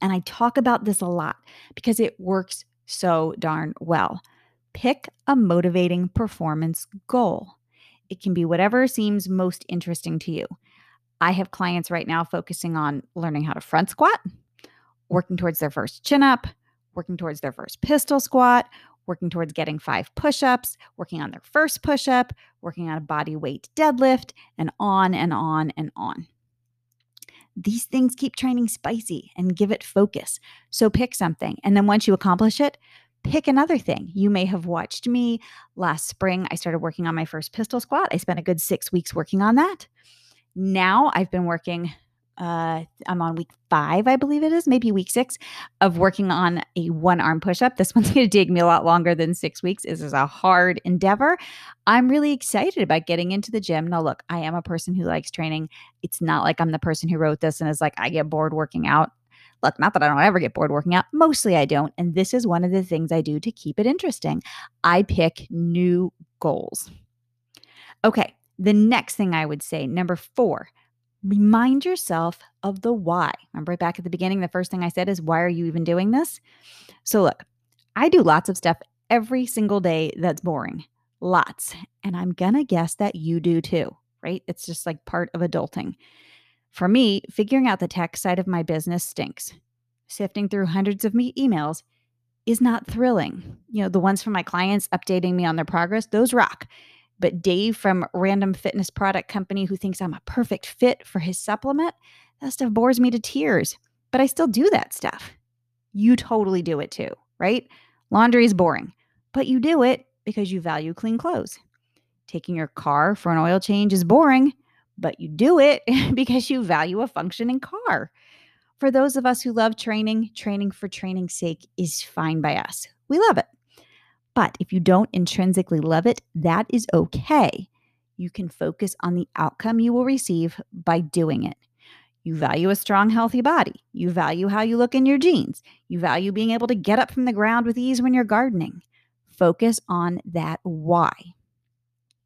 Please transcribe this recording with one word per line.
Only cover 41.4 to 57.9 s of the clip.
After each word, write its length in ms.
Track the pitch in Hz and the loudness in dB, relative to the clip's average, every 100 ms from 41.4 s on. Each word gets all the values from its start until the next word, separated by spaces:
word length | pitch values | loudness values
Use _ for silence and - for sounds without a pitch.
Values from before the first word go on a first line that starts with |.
working, 480 | 175 170 - 170 170 - _ _ _ - | -2 -4 -4 -6 -8 -10 _ _ _ -10
uh, 480 | 175 170 165 160 165 _ - | -6 -4 -4 -4 -8 _ -8
I'm 160 | 180 | -4
on 140 | 165 165 | -2 -4
week 140 | 170 _ _ | -8 _ _
five, 400 | 160 151 170 226 | 0 2 2 4
I 80 | 262 | 4
believe 260 | 277 294 | 2 0
it 100 | 311 | 2
is, 140 | 330 339 | 2 4
maybe 240 | 254 233 | 2 4
week 200 | 196 185 | 0 0
six, 280 | - 247 - - - - _ | -2 -2 -6 -16 -18 -18 _
of 180 | 196 170 | 2 4
working 320 | 190 185 196 | 2 2 0
on 320 | 165 180 175 - - | 2 2 0 -4 -6
a 140 | 165 | -4
one-arm 500 | 160 165 175 - 160 | 0 2 2 2 0
push-up. 360 | 196 180 254 254 | 0 0 0 2
This 180 | - | 2
<laughs> 0 | |
one's 160 | - 214 | 2 4
gonna 180 | 269 240 | 4 6
take 220 | 202 175 | 6 4
me 100 | 175 | 4
a 60 | 170 | 6
lot 180 | 165 | 4
longer 300 | 165 170 170 | 6 4 4
than 200 | 170 165 | 2 0
six 280 | 175 156 - | -2 -6 -6
weeks. 220 | 180 196 | -6 -4
This 160 | - 160 | -6 -8
is 120 | 151 | -4
a 140 | 139 143 | -2 -2
hard 540 | - 185 180 180 175 | 0 4 4 4 2
endeavor. 540 | - 180 190 208 285 359 - - - - - | -2 0 2 2 2 0 -4 -20 -20 -4 2
I'm 220 | 226 254 | 4 4
really 240 | 285 294 | 2 2
excited 500 | 277 - 214 330 - | -2 -2 -2 -2 -2
about 240 | 180 160 165 | 0 0 0
getting 260 | 170 175 | -2 -2
into 180 | 196 202 | -4 -4
the 100 | 220 | -6
gym. 260 | 190 160 165 | -2 -2 -2
Now, 160 | 175 | -2
look, 200 | 156 - - | -2 -4 -8
I 120 | 170 | -6
am 140 | 156 | -4
a 80 | 170 | -6
person 320 | - 170 - | -6 -6 -4
who 100 | 185 | -4
likes 260 | 170 165 151 | -2 -4 -6
training. 380 | - 160 156 156 - - _ | -8 -6 -6 -8 -12 -20 _
It's 180 | - - | -12 -6
not 220 | 165 156 | -2 0
like 180 | 156 160 | 0 0
I'm 120 | 170 | -2
the 60 | 156 | -2
person 300 | 175 156 165 | -2 -4 -2
who 100 | 170 | 0
wrote 220 | 156 151 | 0 0
this 200 | 160 151 | -2 -2
and 100 | 156 | -4
is 100 | 151 | -2
like, 140 | 156 | -4